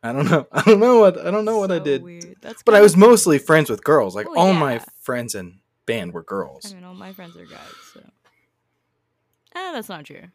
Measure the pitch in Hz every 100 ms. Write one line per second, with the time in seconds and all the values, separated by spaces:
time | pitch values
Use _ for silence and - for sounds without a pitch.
0 | 117 131 160 165 - 151 196 208 233 240
1 | 202 170 170 208 214 220 196 175 151 139
2 | 175 170 175 - - 226 - 208 208 170
3 | 220 233 - 147 - 160 147 107 - 151
4 | 101 95 104 311 185 180 143 117 - _
5 | - 123 120 104 90 92 _ _ - 113
6 | 87 87 82 98 76 67 - - 180 185
7 | 190 190 175 170 - 165 - - - -
8 | _ _ _ _ _ _ _ _ _ _
9 | _ _ _ _ _ 349 370 294 208 175
10 | 147 147 180